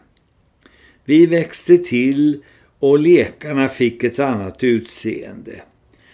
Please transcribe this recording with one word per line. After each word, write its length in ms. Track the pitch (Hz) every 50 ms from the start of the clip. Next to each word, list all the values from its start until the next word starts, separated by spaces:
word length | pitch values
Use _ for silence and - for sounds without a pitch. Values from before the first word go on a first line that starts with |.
| _ _ _ _ _ _ _ _ _ _ _ _ _ - _ _ _ _ _ _ _
Vi 200 | - 143 160 170
växte 520 | 170 170 170 160 165 - - - - 175 175
till, 640 | 175 - 123 120 123 131 139 139 147 151 143 143 - _ _ _ _ _ _ _
och 200 | - 139 143 151
lekarna 720 | 151 165 180 147 110 - - - - 151 143 139 135 131
fick 340 | 131 - 131 120 117 117 -
ett 160 | 123 117 -
annat 440 | 139 135 123 104 98 95 90 - -
utseende. 960 | 127 120 110 110 - - - - 110 107 - - 98 98 - - - - - - _ _ _ _ _ _ _ _ _